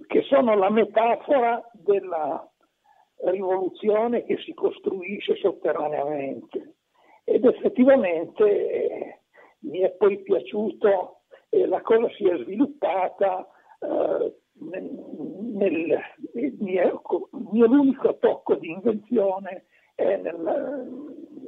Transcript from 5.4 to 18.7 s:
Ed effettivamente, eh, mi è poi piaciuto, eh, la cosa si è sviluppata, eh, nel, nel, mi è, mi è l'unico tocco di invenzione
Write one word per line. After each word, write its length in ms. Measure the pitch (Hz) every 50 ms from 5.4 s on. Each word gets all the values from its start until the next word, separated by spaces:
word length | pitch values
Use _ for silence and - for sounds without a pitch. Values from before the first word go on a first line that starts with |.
| - 190 - - - 165 151 165 151 151 151 139 143 147 151 143 139 135 131 117 - - - 392 - - - _ _ _ _ _ _ _ _ _ _
Ed 220 | - - - 220
effettivamente, 1200 | 240 - - - 208 - - 254 269 269 262 208 180 170 156 165 - - - 214 208 208 - - -
eh, 500 | - - - - - - - - - - _ _ _ - - _ _ _
mi 200 | - - 143 185
è 120 | 190 185
poi 300 | 185 - 214 196 196 196
piaciuto, 1000 | - - 190 165 - - - 208 214 202 - - - 208 196 180 - - - _ _ _ - - _ _
eh, 160 | - 202 185
la 160 | - 185 175
cosa 280 | - - 226 226 233 -
si 140 | - - 202
è 120 | 185 180
sviluppata, 1120 | 175 175 - 190 214 277 - - - - - 170 190 185 - - - 202 190 185 185 180 - _ _ _ _ - _
eh, 560 | - - - - - - - - - - - _ _ _ _ _
nel, 280 | - 160 175 185 - - - - - - - - - - - 185 214 233 208
nel, 460 | 196 196 190 151 160 165 - - - - - - _ - 480 -
mi 400 | 233 269 277 220 202 214 185 185
è, 160 | 185 180 247 - - - - - 170 381 -
mi 300 | - 277 214 170 202 226
è 40 | 233
l'unico 520 | 226 262 285 277 269 - - - 196 -
tocco 380 | - - 440 - - - - 190
di 140 | - -
invenzione 960 | 339